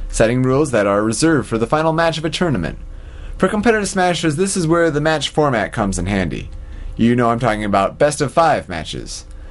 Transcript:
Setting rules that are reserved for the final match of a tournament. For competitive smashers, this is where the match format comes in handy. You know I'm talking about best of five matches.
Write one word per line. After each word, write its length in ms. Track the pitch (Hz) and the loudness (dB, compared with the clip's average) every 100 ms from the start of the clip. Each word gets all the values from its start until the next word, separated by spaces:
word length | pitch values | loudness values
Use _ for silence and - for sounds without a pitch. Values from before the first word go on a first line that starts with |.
| - | -6
Setting 340 | - 113 123 | 0 2 2
rules 260 | 127 135 151 | 2 2 2
that 160 | 117 101 | 2 2
are 160 | 101 | 2
reserved 480 | 110 110 160 156 107 | 0 2 2 2 0
for 80 | 113 | -2
the 80 | 113 | 0
final 260 | 151 160 | 0 2
match 280 | 160 165 160 | 2 0 0
of 60 | 156 | -4
a 40 | |
tournament. 480 | - 180 117 76 - - - - - - - | -2 0 0 -2 -6 -12 -14 -14 -14 -12 -2
For 80 | - | 0
competitive 420 | 208 220 220 196 | 2 2 2 0
smashers, 460 | 196 180 170 165 147 | 0 0 2 0 0
this 200 | 190 190 | -2 0
is 120 | 160 | 2
where 240 | 170 165 | 2 2
the 100 | 147 | 2
match 280 | 151 156 131 | 0 0 -2
format 440 | - 147 117 92 | 0 2 2 -2
comes 240 | - 101 92 | -2 -2 -2
in 80 | 87 | 0
handy. 460 | 101 90 62 - - - - - - | 0 0 -4 -10 -12 -14 -12 -10 0
You 200 | 117 120 | 2 4
know 160 | 117 | 2
I'm 80 | 117 | 2
talking 260 | 123 107 107 | 0 0 2
about 320 | 98 98 - | 2 2 2
best 240 | 147 143 | 0 2
of 100 | 139 | -2
five 380 | - 165 120 87 | 2 4 2 -2
matches. 560 | 85 76 65 58 - - - - | -8 -8 -10 -10 -12 -14 -16 -14